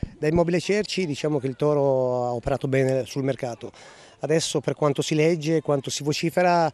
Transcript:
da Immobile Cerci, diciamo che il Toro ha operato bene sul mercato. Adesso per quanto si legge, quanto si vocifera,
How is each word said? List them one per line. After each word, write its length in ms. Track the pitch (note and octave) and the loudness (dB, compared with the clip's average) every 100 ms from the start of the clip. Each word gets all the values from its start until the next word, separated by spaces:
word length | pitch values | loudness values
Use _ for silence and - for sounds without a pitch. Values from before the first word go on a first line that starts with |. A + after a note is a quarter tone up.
| - - | -10 -4
da 100 | D3+ | 2
Immobile 340 | E3+ E3+ F3 | 4 4 2
Cerci, 440 | - G3+ G3 - F#3 | 0 0 -2 -2 -2
diciamo 340 | C#3 D3+ D3+ | -2 -2 -2
che 80 | C3 | -2
il 100 | B2+ | -2
Toro 680 | D3 D3 C#3 C3 B2+ B2 B2 | 0 2 2 2 2 0 -2
ha 80 | |
operato 360 | A#2+ - B2+ C#3+ | -4 -2 -2 0
bene 340 | C3+ C3 C3 B2 | 2 2 0 -2
sul 180 | C#3+ | -4
mercato. 480 | C3+ B2+ B2+ A#2 A2 - - - - - | -4 -4 -6 -8 -12 -16 -20 -20 -20 -8
Adesso 400 | C#3+ D#3+ - D#3 | 0 0 0 -2
per 140 | C#3+ C#3+ | -2 0
quanto 260 | D3 C#3 | 0 0
si 140 | D3 D#3 | 0 2
legge, 460 | D#3 E3+ D3+ D#3+ | 2 2 0 0
quanto 280 | - C#3+ C3 | 0 -2 -2
si 140 | - | -6
vocifera, 680 | C#3+ D3 E3+ F3+ F3+ F3 D#3+ | -4 -2 -2 2 2 4 2